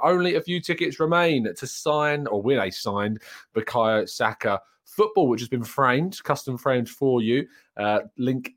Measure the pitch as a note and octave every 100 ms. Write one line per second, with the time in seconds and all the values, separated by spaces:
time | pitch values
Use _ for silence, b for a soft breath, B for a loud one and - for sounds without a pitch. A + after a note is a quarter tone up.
0 | D3+ F3+ F3+ E3 E3 F3 - E3+ E3 C3+
1 | D#3+ E3+ E3+ C#3+ G#2+ F2 B2+ - D#3 D3+
2 | D3 D3 C#3 G#2 A2 C3+ G2 - G#2+ G2+
3 | G#2 A2 B B B A2+ G#2+ B2 A2 A2
4 | F2+ - A2 A2 A2+ G2 - b b -
5 | G#3+ G#3 C#3+ A#2 A#2+ B2+ A2+ - C3 B2+
6 | F3+ - - C#3 - B2 C#3 B2+ A#2 -
7 | C#3 B2 A2 B2+ - b b - G#2 G#2+
8 | - - B2 C3 B2+